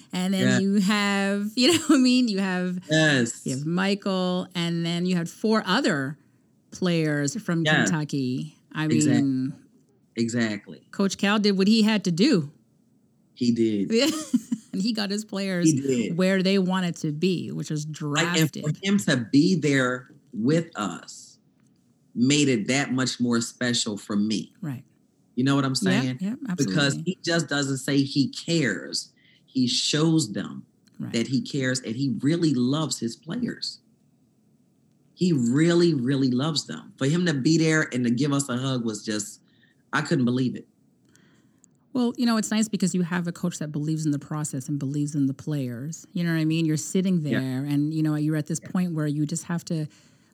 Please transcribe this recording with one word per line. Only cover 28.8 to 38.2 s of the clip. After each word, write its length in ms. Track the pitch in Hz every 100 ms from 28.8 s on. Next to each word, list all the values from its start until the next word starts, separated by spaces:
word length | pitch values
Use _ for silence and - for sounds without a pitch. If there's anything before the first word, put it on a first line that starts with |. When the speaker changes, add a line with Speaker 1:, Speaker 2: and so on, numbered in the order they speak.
| 69 85 - _ _ _ _
Speaker 2:
He 220 | 131 123
shows 640 | - - 151 165 160 113
them 320 | 101 78 67 - _ _ -
Speaker 1:
Right. 140 | -
Speaker 2:
that 140 | 117 117
he 140 | 127
cares, 380 | - 143 131 127
and 160 | - 117
he 200 | 139 113
really 320 | 135 170 160
loves 460 | 123 123 147 147 -
his 160 | 117 -
players. 640 | 156 233 226 - - - _ _ _ _ _ _ _ _ _ _ _ _ _ -
He 180 | 180
really, 600 | 143 117 139 170 170 175 143
really 340 | 123 139 131
loves 360 | 123 156 147 -
them. 260 | - - -
For 80 | 135
him 180 | 170 180
to 80 |
be 240 | 143 135 160
there 320 | 160 156 -
and 120 | 123
to 80 | 120
give 200 | 120